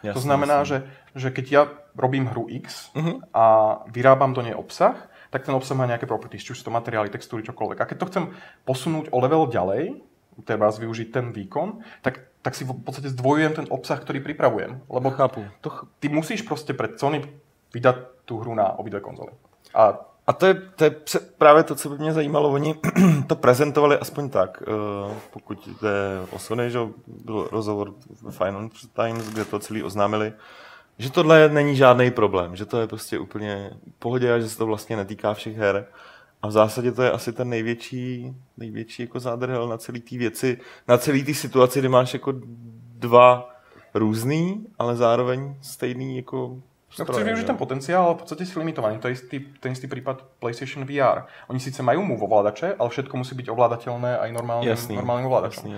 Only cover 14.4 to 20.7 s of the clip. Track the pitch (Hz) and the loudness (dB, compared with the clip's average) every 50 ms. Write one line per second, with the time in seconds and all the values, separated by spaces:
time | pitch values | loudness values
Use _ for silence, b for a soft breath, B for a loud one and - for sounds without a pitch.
14.4 | 156 127 113 98 92 - 127 131 - - 113 127 127 135 131 135 135 127 - 113 | 2 2 2 2 -4 -6 -10 -14 -14 -6 -4 -2 0 0 2 2 2 2 0 -6
15.4 | 101 98 - _ - 147 - - - - _ _ - 147 147 156 160 - 233 208 | -12 -12 -16 _ -12 -12 -12 -12 -16 -18 _ _ -4 -2 -2 -2 -2 -2 -6 -8
16.4 | - - 151 - - - 127 - 113 107 - - 139 139 151 143 135 - - - | -6 -6 -8 -6 -6 -8 -4 -4 -4 -6 -4 -2 -2 -2 -2 -2 -6 -10 -16 -20
17.4 | _ _ _ _ _ _ - 120 120 127 123 127 - - - _ _ - 120 107 | _ _ _ _ _ _ -10 2 4 4 4 4 -6 -16 -20 _ _ -10 -10 -8
18.4 | 113 123 117 110 101 95 - - 104 101 95 101 101 - - - - - - _ | -8 -4 0 0 0 0 0 -4 -8 -8 -8 -8 -10 -10 -14 -14 -16 -18 -18 _
19.4 | _ _ _ _ _ _ - - 110 101 101 - - - _ _ _ - 120 - | _ _ _ _ _ _ 4 6 6 6 6 0 -10 -18 _ _ _ 0 2 4
20.4 | 170 190 185 190 - - | 4 4 4 4 -2 -12